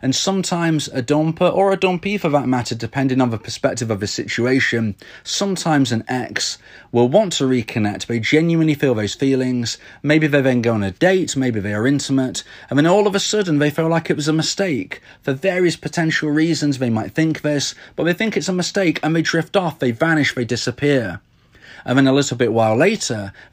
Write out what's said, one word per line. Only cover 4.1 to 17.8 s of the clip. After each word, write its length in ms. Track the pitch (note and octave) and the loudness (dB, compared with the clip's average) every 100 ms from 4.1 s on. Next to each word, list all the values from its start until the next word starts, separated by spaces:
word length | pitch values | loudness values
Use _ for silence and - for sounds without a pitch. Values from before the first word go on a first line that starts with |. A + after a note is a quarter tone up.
| - - - A#2+ C3 - A#2 A2+ G2 - - | -6 -6 -2 0 2 2 0 -2 -6 -12 -18
sometimes 680 | - - G3+ F#3 E3+ D3+ B2+ | -8 -4 -2 -2 0 2 2
an 120 | A#2 - | 0 -2
ex 520 | B2+ B2 - - - - - - | -6 -4 -6 -6 -8 -16 -20 -4
will 180 | A#2+ B2 | 2 4
want 240 | E3 G#3 | 4 2
to 120 | - C3+ | 0 0
reconnect. 600 | B2+ - - G#2 G#2 - | 0 -2 -2 -2 -4 -6
They 140 | A#2 | -4
genuinely 560 | A2 D3+ E3 E3 D#3 C#3+ | 0 2 4 2 2 2
feel 180 | C#3+ | 0
those 220 | A2+ G#2 - | 0 -2 -2
feelings. 640 | C3+ C3 B2+ B2 A#2 - - - | 0 0 0 -2 -4 -8 -14 -8
Maybe 240 | C#3 D#3 D#3 | 0 2 4
they 140 | C#3+ | 2
then 200 | C3 B2 | 2 2
go 140 | A#2 A2+ | 2 0
on 80 | |
a 80 | G2 | -2
date, 440 | F2+ F3 F#3+ D#3+ C#3 | 0 2 2 0 -2
maybe 240 | C3 A2+ | -2 -2
they 140 | G2 | -2
are 140 | G#2 A#2+ | -2 0
intimate, 560 | C#3+ - C3+ C3 - - - - | 0 0 -2 -2 -4 -12 -16 -4
and 80 | C3 | 2
then 80 | D#3 | 4
all 220 | G3 G#3 | 4 4
of 80 | G3 | 0
a 40 | |
sudden 380 | - G#3+ F#3+ D3 | -2 -2 0 2
they 140 | D3 | 0
feel 160 | D3 D#3+ | 0 0
like 240 | E3 E3 | 0 0
it 40 | D#3 | -2
was 120 | D3 | 0
a 40 | |
mistake 720 | D#3 D3+ - G3 C3 F#2 - - - | 0 0 -2 -2 -2 -6 -12 -18 -10
for 100 | - | -6
various 420 | C3+ F#3+ F3+ F3+ D#3+ | -2 0 2 2 0
potential 540 | D3+ - D#3+ D3+ D#3 | -6 -2 0 0 0
reasons. 480 | D3 E3 D#3 D3 C3 | 2 2 2 0 0
They 140 | B2+ | 0
might 220 | A2 A2+ | 0 -2
think 280 | - D#3+ D3+ | 0 0 0
this, 320 | D3 D3 - - | -2 -2 -4 -8